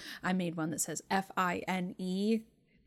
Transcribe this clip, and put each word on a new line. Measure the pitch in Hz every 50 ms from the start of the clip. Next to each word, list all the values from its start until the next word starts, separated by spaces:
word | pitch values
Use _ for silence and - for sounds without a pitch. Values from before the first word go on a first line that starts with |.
| - - - -
I | - 180
made | 185 185 175 170 165
one | 170 156 160
that | 151 135
says | - - 180 - - -
F | 196 190 190 - -
I | 190 185 180 180 190 -
N | - 185 185 180 185 -
E. | - 185 180 185 196 202 214 226 220 220 - _ _ _ _ _ _ _